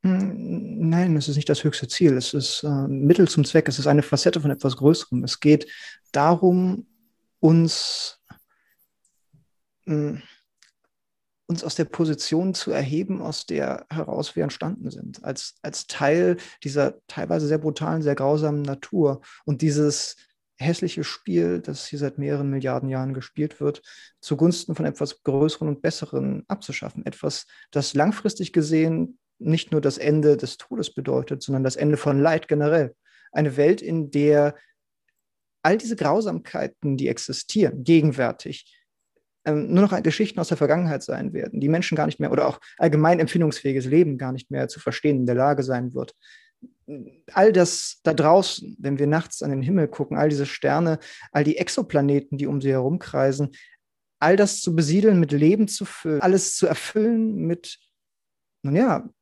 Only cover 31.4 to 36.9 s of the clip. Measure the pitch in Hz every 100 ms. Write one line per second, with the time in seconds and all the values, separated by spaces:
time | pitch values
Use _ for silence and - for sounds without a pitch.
31.4 | - 135 131 - 151 147 147 139 151 160
32.4 | - 147 147 160 131 - _ _ _ -
33.4 | 151 131 147 208 - 165 143 147 147 147
34.4 | 147 147 _ _ _ _ _ _ _ _
35.4 | _ _ 156 214 220 233 147 180 214 170
36.4 | - - - _ 147